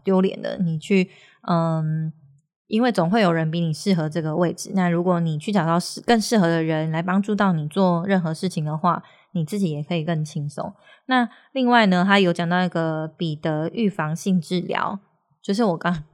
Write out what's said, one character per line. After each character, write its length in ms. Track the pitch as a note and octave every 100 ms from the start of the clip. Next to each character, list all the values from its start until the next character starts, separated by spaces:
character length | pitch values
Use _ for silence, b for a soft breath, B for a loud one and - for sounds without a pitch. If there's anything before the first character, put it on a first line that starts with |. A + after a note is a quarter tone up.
丢 160 | - F#3
脸 220 | F#3+ -
的， 160 | A1+ A#1
你 200 | E3+ D#3+
去， 300 | - G3 F3+ B B B -
嗯， 640 | E3+ E3 D#3+ D#3 D#3 D#3+ - - _ _ _ -
因 160 | G#3+
为 100 | B3
总 160 | F#3+ E3+
会 140 | A3+
有 100 | F#3
人 180 | E3 D#3+
比 100 | E3+
你 120 | E3+
适 220 | D3+ G3+
合 120 | F3 D#3
这 140 | E3
个 160 | D#3 D#3
位 160 | E3+
置， 200 | - -
那 160 | F#3+ F3+
如 120 | E3+
果 180 | F3 F3
你 180 | E3 D3+
去 120 | G#3+
找 140 | G3+
到 160 | D#3+ E3+
适-， 220 | - -
更 160 | - A#3
适 180 | - A3
合 80 | E3+
的 160 | E3
人 280 | D#3+ D#3 D#3+
来 100 | D#3+
帮 220 | F3+ F#3+
助 120 | G3
到 200 | G#3 G3
你 120 | D#3+ D3+
做 400 | G3 F#3 E3+ G3
任 140 | F#3+
何 140 | D#3+
事 120 | D#3+ F#3
情 160 | F3
的 140 | D3+ D#3
话， 260 | F3 E3+ - b b
你 100 | F3
自 160 | D#3 G#3
己 120 | F#3
也 120 | D3
可 120 | D3
以 100 | E3+
更 180 | D#3 D#3+
轻 240 | D#3 D#3 D3
松。 280 | - G3+ - b b b
那 240 | B3+ A#3 B B
另 140 | C4+ B3
外 200 | A#3+ G#3
呢， 180 | F3+ F#3+
他 120 | G3+
有 120 | F3+
讲 160 | E3+ E3+
到 160 | F3+
一 60 | F3+
个 400 | E3+ D#3+ D#3 D#3+
彼 260 | - E3
得 360 | D3+ D#3+ D3+ D#3+
预 180 | - G#3+
防 260 | - D3+
性 240 | E3 G3+ F#3
治 220 | D3+ F3+
疗， 380 | - - - G3 _ _ _ _
就 100 | -
是 100 | G3+
我 140 | A3 E3
刚， 280 | E3+ E3+ -